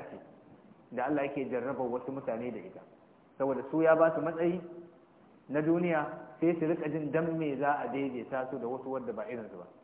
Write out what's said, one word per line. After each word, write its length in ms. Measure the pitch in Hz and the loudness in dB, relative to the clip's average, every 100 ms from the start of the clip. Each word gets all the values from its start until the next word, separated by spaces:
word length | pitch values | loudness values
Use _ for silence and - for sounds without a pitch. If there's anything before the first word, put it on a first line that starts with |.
| - | -6
ce 80 | 156 - - - - - - - | -14 -16 -20 -20 -20 -20 -20 -10
da 160 | 120 131 | -4 0
Allah 180 | 147 139 | 0 0
yake 240 | 143 123 | -2 -2
jarraba 320 | 123 123 135 | -2 -2 -2
wasu 280 | 123 127 135 | -2 -2 -4
mutane 400 | 135 131 113 123 | -6 -4 -4 -4
da 60 | 107 | -6
ita. 240 | 87 - - - - - - - | -10 -16 -20 -20 -20 -20 -20 -2
Saboda 240 | 135 123 - | 0 0 0
su 120 | 156 | 4
ya 140 | 160 160 | 6 8
ba 180 | 160 | 8
su 80 | 147 | 4
matsayi 400 | 156 160 175 180 - - - - - - - - - | -2 0 0 0 -6 -14 -16 -20 -20 -20 -20 -20 -4
na 100 | 139 | 0
duniya, 440 | 156 170 180 156 147 - - - | 4 4 4 2 0 -6 -12 0
sai 140 | 170 170 | 2 4
su 80 | 156 | 2
rika 220 | 165 156 | 0 0
jin 200 | 156 147 | -2 0
dan 240 | 160 165 160 | 2 2 0
me 200 | 151 131 | 0 0
za 220 | 143 143 | 2 2
a 60 | 127 | 0
daidaita 600 | 135 139 123 110 135 127 | -2 -2 -2 -4 -4 -4
su 80 | 135 | -4
da 100 | 117 | -4
wasu 220 | 131 131 | -4 -4
wanda 220 | 131 120 | -4 -4
ba 140 | 107 107 | -6 -6
irinsu 320 | 120 104 92 | -6 -8 -12
ba. 80 | 90 - | -16 -18